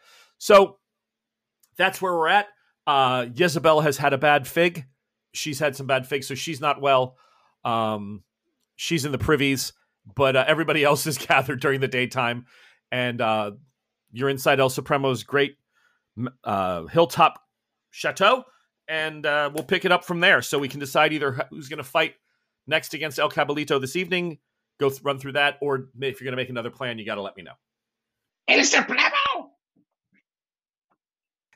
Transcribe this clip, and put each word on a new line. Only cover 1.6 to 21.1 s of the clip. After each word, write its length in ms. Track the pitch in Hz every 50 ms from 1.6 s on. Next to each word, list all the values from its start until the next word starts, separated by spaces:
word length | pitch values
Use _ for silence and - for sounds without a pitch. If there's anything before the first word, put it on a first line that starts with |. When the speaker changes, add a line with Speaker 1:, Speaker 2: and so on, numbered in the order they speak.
| _ _ _
Speaker 1:
that's 240 | - 180 190 185 -
where 140 | 190 185 175
we're 140 | 165 160 165
at. 180 | 190 - 202 - _ _ _ _ _ _ -
Uh, 400 | 151 143 135 135 127 127 127 120 120 120
Jezebel 480 | 127 175 170 139 165 131 160 156 151
has 160 | 156 151 135 -
had 160 | 147 143 139
a 40 | 131
bad 300 | 151 147 147 143 127 -
fig. 380 | - 165 170 180 175 170 127 _ _ _ _ _ _ _ _ _ -
She's 240 | - - 156 139 135
had 180 | 156 147 131
some 100 | 139 139
bad 200 | 131 135 131 131
figs, 200 | - 147 139 139
so 80 | - 139
she's 240 | 131 - 165 156 127
not 200 | 151 147 139 -
well. 360 | 139 139 135 131 127 127 131 _ _ _ _ _ _ _ _ _ -
Um, 560 | 123 117 113 110 110 107 104 101 101 107 98 _ _ _ _ _ _ _ _ _ _ _
she's 280 | - - - 170 151 127
in 80 | 151
the 60 | 135 120
privies, 560 | - 147 143 127 139 139 135 131 - - - _ _ _ _ _ _ 104 -
but, 180 | - 139 135 131
uh, 80 | 135 - 147
everybody 340 | 156 151 165 147 151 156 143
<laughs> 0 |
else 220 | 143 151 - -
is 120 | 160 - -
gathered 420 | - - 156 135 131 143 139 123
during 200 | - 147 135 135
the 60 | 135 123
daytime, 580 | 127 123 127 123 - 135 120 120 120 123 - _ _ _ _ _ _ _ _ -
and, 300 | 127 127 123 123 120 120
uh, 300 | 117 110 110 110 104 104 101 - _ _ _ _ _ _ _ _ _ _
you're 200 | 110 117 135 139
inside 280 | 139 135 - 160 139 131
El 120 | 135 127
Supremo's 520 | - 147 127 - 151 139 139 135 127 107
great, 360 | - - 135 143 143 135 - _ _ _ _ _ _ _ _ _ _ _ - 107
m-, 120 | 123 123 - _ -
uh, 420 | 113 104 98 95 92 90 85 82
hilltop 560 | - - 165 170 165 - 175 160 147 - - _ _ _ _ _ _ _ _ _ _
chateau, 540 | - - - 151 139 - 190 214 254 254 - _ _ _ _ _ _ _ _ -
and, 380 | 160 156 156 156 156 151 147
uh, 240 | 151 147 151 147 143
we'll 120 | 143 156 135
pick 200 | - 190 175 -
it 80 | 185
up 100 | 180 175 -
from 140 | - 175 170
there. 200 | 175 196 175 127
So 180 | - - 156 143
we 100 | 143 123
can 120 | 135 147
decide 320 | 143 131 - 160 156 156